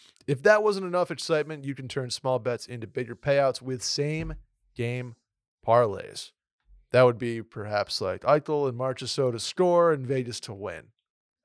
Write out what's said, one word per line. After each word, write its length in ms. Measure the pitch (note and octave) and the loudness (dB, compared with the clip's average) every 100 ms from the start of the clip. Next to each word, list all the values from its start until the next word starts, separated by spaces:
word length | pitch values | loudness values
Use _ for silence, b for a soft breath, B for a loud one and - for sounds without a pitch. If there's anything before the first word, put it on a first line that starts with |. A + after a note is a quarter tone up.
| b b - | b b -6
If 160 | C3+ | 0
that 180 | G#3 G#3+ | 4 4
wasn't 240 | G#3+ G3 F#3 | 4 -2 -2
enough 240 | F3+ E3+ | -2 -2
excitement, 540 | D#3 - D#3 D3 D#3 | -4 -2 -2 -2 -6
you 100 | C#3 | -8
can 140 | C3+ B2+ | -8 -6
turn 220 | C#3 B2+ | -6 -6
small 280 | - C3 B2+ | -4 -2 -2
bets 280 | B2 A#2+ - | -2 -6 -8
into 200 | A#2+ - | -12 -8
bigger 280 | - A#2 | -6 -6
payouts 460 | A#2 D3 C#3 C#3 B2 | -4 2 4 4 2
with 220 | B2+ B2+ | -4 -6
same 540 | - - D3 D#3 D#3+ D#3 - _ _ | -4 -2 -2 -4 -6 -10 -16 _ _
game 420 | - A#2+ B2 B2 A#2 _ _ _ _ | -6 -4 -4 -8 -14 _ _ _ _
parlays. 640 | - A#2+ A2+ G2 F2 - - _ _ _ _ - _ | 4 6 6 0 -10 -14 -16 _ _ _ _ -20 _
That 120 | B2 | 6
would 160 | B2+ A2+ | 6 4
be 240 | A#2+ A#2 | -2 -6
perhaps, 580 | A2 A2+ G#2 G#2 G2 - | -8 -12 -4 -2 -2 -2
like, 220 | F#2+ F#2 | -4 -2
Eichel 440 | A2+ D3+ D3 D3 C#3 | 2 2 2 -2 -2
and 120 | A#2 | -2
Marchessault 540 | C3 B2 B2 - B2+ | -4 -6 -6 -2 0
to 60 | A#2 | -2
score 540 | - - F3+ F3 E3+ | -4 0 4 6 4
and 140 | D3 B2+ | 2 0
Vegas 340 | C3+ A#2+ A2+ | -4 -4 -8
to 140 | - | -12
win. 340 | G2+ G2+ D#2+ A1+ _ _ _ _ _ | -10 -10 -10 -14 _ _ _ _ _